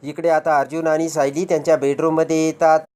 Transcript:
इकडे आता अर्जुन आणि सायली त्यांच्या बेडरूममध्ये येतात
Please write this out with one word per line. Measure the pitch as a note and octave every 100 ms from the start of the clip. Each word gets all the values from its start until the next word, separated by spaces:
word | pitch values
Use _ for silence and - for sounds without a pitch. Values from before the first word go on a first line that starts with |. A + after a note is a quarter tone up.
इकडे | C3+ D3+ E3
आता | D#3 D#3+ D3
अर्जुन | C3+ D#3+ D#3+
आणि | D#3 D#3+
सायली | D3+ C#3 C#3+
त्यांच्या | F#3 D#3+ D#3 D3+
बेडरूममध्ये | C#3 C#3 D#3+ D#3+ D#3+ D#3+ D#3+
येतात | D#3 E3 D#3+ D#3